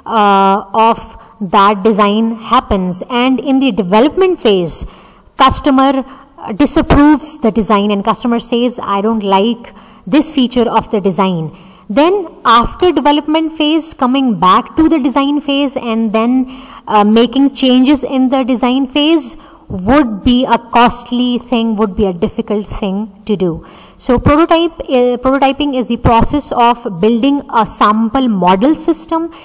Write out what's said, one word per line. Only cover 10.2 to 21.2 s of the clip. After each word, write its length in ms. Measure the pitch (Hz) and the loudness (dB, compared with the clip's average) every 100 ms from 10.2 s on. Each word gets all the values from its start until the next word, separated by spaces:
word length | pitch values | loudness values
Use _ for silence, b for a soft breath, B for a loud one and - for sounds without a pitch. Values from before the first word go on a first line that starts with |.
| - | 0
feature 360 | - 247 247 233 | 0 0 0 0
of 220 | 208 - | -2 -2
the 100 | 214 | -2
design." 560 | 190 170 190 175 156 B B B - | -2 0 -2 -2 -6 B B B -4
Then 400 | 202 320 403 330 - | 0 2 0 -4 -6
after 460 | - 233 233 - 359 | 0 2 0 0 0
development 640 | 294 277 294 302 320 320 | 2 0 0 0 -2 -2
phase, 420 | 320 302 320 311 | -2 -2 0 -4
coming 460 | - 247 269 262 185 | -4 -2 0 0 2
back 360 | 180 208 247 - | 2 2 0 0
to 120 | 311 | 2
the 100 | 320 | 2
design 420 | 254 277 277 294 | 0 0 0 -2
phase 360 | 285 277 277 254 | -2 -2 -2 -4
and 360 | 240 220 226 | -4 -2 0
then, 340 | 220 233 262 254 B B B - | 0 0 0 -2 B B B -2
uh, 160 | 208 | 2
making 500 | 208 220 240 262 277 | 4 4 2 2 0
changes 480 | 277 262 254 262 285 | 2 2 4 4 2
in 280 | 247 269 254 | 0 0 0
the 120 | 269 | 0
design 460 | 247 247 247 262 269 | 0 0 0 0 0
phase 480 | 294 294 330 247 - B B - | 0 2 2 -2 -10 B B -12
would 560 | 185 185 285 247 202 | -6 2 2 2 0
be 220 | 254 247 262 | 0 2 2
a 120 | 233 | 0
costly 800 | - 240 240 - - 247 | 0 2 2 0 -6 -2